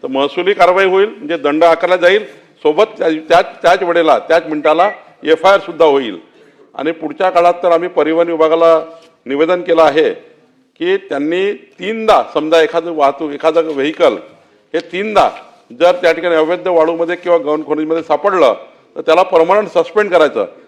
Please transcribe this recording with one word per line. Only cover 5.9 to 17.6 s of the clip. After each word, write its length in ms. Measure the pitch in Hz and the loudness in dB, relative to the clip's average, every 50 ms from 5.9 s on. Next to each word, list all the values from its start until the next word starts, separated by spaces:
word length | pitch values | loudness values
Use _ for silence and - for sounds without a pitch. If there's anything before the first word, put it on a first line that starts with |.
| 139 139 131 113 98 85 - _ _ _ _ _ _ _ _ _ _ | 4 2 -2 -4 -10 -12 -16 _ _ _ _ _ _ _ _ _ _
आणि 160 | - 135 156 | -8 -6 -6
पुढच्या 380 | 170 160 - 151 143 - 190 185 | -6 -6 -10 -12 -6 -2 -2 0
काळात 240 | 185 170 175 175 175 175 - | 2 2 2 2 2 2 0
तर 80 | 180 | 0
आम्ही 180 | 170 165 170 180 | 0 0 0 -2
परिवहन 380 | 180 - 147 151 160 165 170 170 | -2 -2 0 0 0 0 0 -2
विभागाला 580 | 170 156 160 160 156 165 165 165 165 160 160 - - - _ _ _ _ _ | 0 0 2 2 2 2 4 4 4 2 0 -6 -16 -20 _ _ _ _ _
निवेदन 360 | 120 135 143 156 160 180 175 | -8 -2 -2 0 0 0 -4
केलं 200 | 175 - 165 160 | -2 -2 2 4
आहे 320 | 160 151 139 156 156 117 90 - - - _ _ _ _ _ _ _ _ _ _ | 4 4 4 2 0 0 -2 -6 -14 -20 _ _ _ _ _ _ _ _ _ _
की 180 | 165 175 190 196 | -4 -2 -2 -4
त्यांनी 560 | 190 - 151 139 143 151 165 180 190 202 208 | -4 -6 -8 -6 -4 -4 -4 -2 -2 -4 -6
तीनदा, 680 | - - _ _ _ 180 190 220 226 220 214 208 147 117 - - | -8 -14 _ _ _ -10 -8 -8 -6 0 0 2 2 0 -2 -4
समजा 280 | 156 151 156 165 165 | -6 -2 0 2 2
एखादं 300 | 160 151 160 170 165 175 | 2 2 -2 -4 -6 -4
वाहतूक, 400 | 165 156 143 135 143 - 160 151 | -4 0 0 0 0 -2 -8 -8
एखादं 300 | 143 139 - 160 160 165 | -8 -4 -4 0 0 0
व्हेकल 540 | 165 160 151 139 135 151 160 - 175 143 110 90 - - _ _ _ _ _ _ _ _ - | -2 -2 -4 -4 -4 -4 -2 0 0 0 0 -2 -10 -18 _ _ _ _ _ _ _ _ -8
हे 60 | 160 | -8
तीनदा 520 | - - - 180 202 220 208 196 156 107 - - - - _ _ _ _ 120 123 | -8 -6 -8 -8 -8 -2 0 0 0 0 -2 -6 -20 -20 _ _ _ _ -6 0
जर 120 | 160 175 | 2 2
त्या 200 | 180 180 180 170 | 2 2 0 0
ठिकाणी 240 | 165 156 165 180 170 | 0 0 -2 -2 0
अवैध 320 | 160 156 156 175 170 170 185 | 0 0 0 -2 -4 -2 0
वाळूमध्ये 480 | 180 165 156 160 170 165 170 165 175 | 2 2 2 2 0 -4 -4 -4 -4
किंवा 220 | 175 - 175 175 165 | -8 -2 0 0 0
गौण 240 | 147 147 151 156 | 0 -2 -4 -4